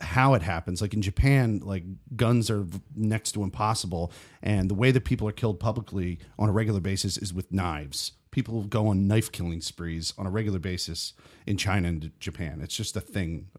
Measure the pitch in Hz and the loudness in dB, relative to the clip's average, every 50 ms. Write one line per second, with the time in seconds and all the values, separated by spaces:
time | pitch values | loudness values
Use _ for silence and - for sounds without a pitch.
0 | - - - 131 131 139 135 110 82 98 85 85 - - 90 90 107 95 107 107 | -8 -2 2 4 6 6 6 6 4 0 -2 -2 -2 -4 -4 -2 -2 -2 -2 -2
1 | 92 98 - - - 139 143 135 123 113 104 95 - 98 98 92 85 92 92 - | -2 0 2 4 6 6 6 6 4 4 0 -2 -2 -4 -6 -6 -6 -8 -12 -14
2 | - - 131 107 123 113 123 120 107 - 110 101 98 82 90 98 - - - 107 | -14 -8 -2 0 4 4 4 4 4 2 0 0 -2 -4 -6 -10 -12 -10 -4 -2
3 | 110 107 110 110 - - - 104 101 95 - - 107 107 107 - - 90 90 82 | 0 0 0 0 -2 -4 -2 -2 -2 -2 0 0 2 2 2 0 -2 -4 -2 -2
4 | 87 90 - - - - - - - 107 107 95 90 92 101 95 123 131 127 123 | -2 -4 -6 -10 -20 -20 -16 -6 0 2 2 2 2 2 2 4 6 6 6 4
5 | - - 127 113 107 107 - - 120 110 101 - 110 110 107 117 101 - - 98 | 4 2 0 0 0 -2 -2 -2 -2 -2 0 0 -2 -2 -2 -2 -4 -4 -4 -2
6 | 87 90 85 - - - - - - 110 95 110 110 113 104 98 82 95 98 92 | -2 -2 -4 -6 -10 -12 -4 0 2 2 4 2 2 2 0 0 0 0 0 0
7 | - 95 82 - - 95 87 90 - - 92 98 92 87 78 73 73 67 - - | -2 -2 -4 -4 -6 -6 -6 -6 -6 -2 -2 0 0 0 -2 -4 -6 -8 -8 -8
8 | - - - _ _ _ - 135 - 113 113 113 98 101 - 110 107 107 98 95 | -8 -8 -10 _ _ _ -4 -4 -2 -2 -4 -6 -4 -2 0 2 4 4 4 4
9 | 98 98 107 107 107 - - - 85 85 82 82 - - - - 85 82 82 82 | 4 4 4 4 2 0 -4 -6 -4 -4 -4 -4 -6 -8 -8 -8 -6 -6 -6 -4
10 | 78 - - - 98 92 95 110 107 104 95 90 80 92 90 90 - 82 82 - | -6 -6 -6 -6 -4 -4 -2 -2 -2 -2 -2 -2 -2 -4 -4 -4 -6 -6 -8 -8
11 | - - - - - - - - - - 104 92 - 98 95 101 87 85 85 78 | -8 -10 -12 -16 -20 -20 -20 -10 -4 -4 -2 0 2 2 2 2 2 0 0 -2
12 | 78 78 - _ - 92 78 - 87 73 78 71 76 - - - 107 - - 101 | -4 -8 -12 _ -12 -10 -8 -8 -8 -8 -6 -8 -8 -6 -6 -6 -6 -6 -6 -6
13 | - - - 101 90 82 82 - 92 95 - | -8 -4 -4 -4 -4 -4 -4 -8 -10 -14 -12